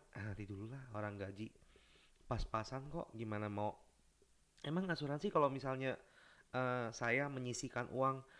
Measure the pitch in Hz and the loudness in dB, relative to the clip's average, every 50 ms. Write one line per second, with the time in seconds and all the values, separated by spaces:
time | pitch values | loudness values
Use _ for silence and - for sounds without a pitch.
0 | - - - 101 101 107 95 107 101 95 101 98 107 113 135 139 127 113 107 107 | -12 -14 -10 -6 -4 -4 -4 -4 -6 -6 -6 -8 -6 -8 -8 -10 -10 -8 -6 -4
1 | 104 104 101 101 95 98 98 101 113 - - - - - - - - - - - | -4 -2 -4 -4 -6 -6 -6 -8 -8 -8 -10 -16 -20 -20 -20 -20 -20 -20 -20 -20
2 | - - - - - - 123 110 - - - 110 107 - 127 135 139 147 151 170 | -20 -20 -20 -20 -4 -2 0 0 0 2 0 0 0 0 -4 -6 -6 -4 -4 -4
3 | - - - 113 113 107 104 104 107 104 101 101 104 107 - - - - - - | -4 -4 -6 -6 -2 -2 0 0 0 0 0 2 0 0 0 -4 -16 -20 -20 -20
4 | - - _ _ - _ - - - _ _ - - 147 160 185 190 180 160 147 | -20 -20 _ _ -20 _ -20 -20 -20 _ _ -8 -4 -2 0 0 2 0 0 0
5 | 147 139 143 147 196 208 - 160 147 135 135 131 139 135 131 131 135 131 113 - | 0 -2 -2 0 0 4 6 6 6 6 4 2 -2 -2 -2 0 0 0 0 -2
6 | - - - - - - - - - - - 127 127 123 123 123 117 110 - - | -6 -20 -20 -20 -20 -20 -20 -20 -18 -4 0 2 2 2 2 2 0 -2 -2 0
7 | 120 117 120 135 143 143 135 127 127 123 117 - - 127 - 123 120 - 104 131 | 2 4 4 4 4 2 0 -2 -2 -2 -2 -2 -4 -4 -2 -2 -2 0 2 4
8 | 131 135 135 131 127 - - | 4 4 4 2 -6 -14 -20